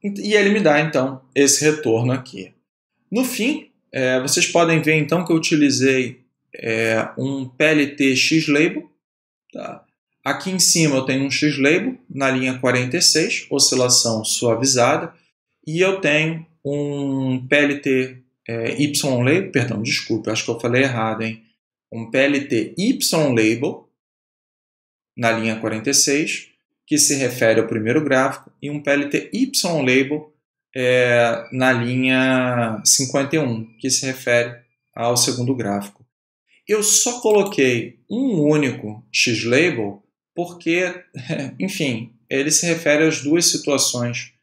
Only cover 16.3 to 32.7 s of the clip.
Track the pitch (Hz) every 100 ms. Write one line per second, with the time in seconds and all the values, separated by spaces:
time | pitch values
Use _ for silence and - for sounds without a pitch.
16.3 | 165 - _ 139 143 143 143 139 135 131
17.3 | 127 127 147 143 143 139 131 131 - _
18.3 | _ - 117 113 - 147 147 143 123 123
19.3 | 170 196 135 120 104 123 151 - 110 107
20.3 | 110 - 113 120 123 135 117 110 110 113
21.3 | 110 _ _ _ _ _ 117 113 131 139
22.3 | 139 - 113 - - 214 - - 170 147
23.3 | 113 110 117 151 - _ _ _ _ _
24.3 | _ _ _ _ _ _ _ _ - 117
25.3 | 113 110 110 110 110 113 135 - 143 165
26.3 | - - _ _ _ _ 147 - 139 127
27.3 | - 113 110 107 113 110 147 147 131 139
28.3 | - - _ 143 147 143 143 143 143 -
29.3 | 208 262 - 180 160 127 131 135 151 -
30.3 | _ _ _ _ 131 127 127 123 120 117
31.3 | 117 - 127 127 123 120 127 127 131 131
32.3 | 127 127 120 113